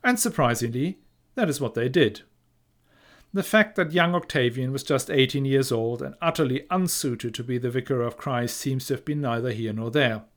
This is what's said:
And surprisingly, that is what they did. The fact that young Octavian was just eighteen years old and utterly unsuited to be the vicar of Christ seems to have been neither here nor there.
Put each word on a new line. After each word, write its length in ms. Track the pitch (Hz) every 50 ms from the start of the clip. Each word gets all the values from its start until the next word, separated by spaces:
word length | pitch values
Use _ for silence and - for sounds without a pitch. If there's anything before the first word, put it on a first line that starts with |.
| -
And 160 | 247 247 240
surprisingly, 800 | - 240 - - 143 120 120 113 120 117 113 123 139 175 196 _ _ _ _ _ _ _ _
that 160 | - 233 175
is 100 | 139 135
what 140 | 139 117 -
they 160 | 117 117 127
did. 320 | 131 175 143 107 107 - - _ _ _ _ _ _ _ _ _ _ _ _ _ _ _ _ _ - - _ _ -
The 100 | 196 185
fact 320 | - - 220 202 214 -
that 160 | - 180 156
young 240 | 160 175 170 175 175
Octavian 560 | 175 - - - 143 123 120 120 131 127 127
was 120 | 135 139 139
just 280 | - 147 131 131 -
eighteen 320 | - 139 131 131 - 139 139
years 280 | 135 135 135 135 131
old 300 | 123 113 113 117 120 117
and 140 | 135 135 - -
utterly 440 | 170 165 165 - 156 131 127 143 - -
unsuited 640 | 180 185 185 170 - - - 143 120 113 - 117 107
to 100 | - 117
be 140 | 123 127
the 120 | 123 120 123
vicar 320 | 120 131 127 - 139 123
of 140 | 120 117 -
Christ 400 | - - 143 131 123 120 120 -
seems 300 | - - 135 131 131 -
to 60 | - 139
have 100 | 127 -
been 180 | - 151 147
neither 300 | 143 127 117 117 117 127
here 220 | 117 110 113 113 104
nor 180 | 110 113 117
there. 320 | 117 151 139 120 110 107 110 _ _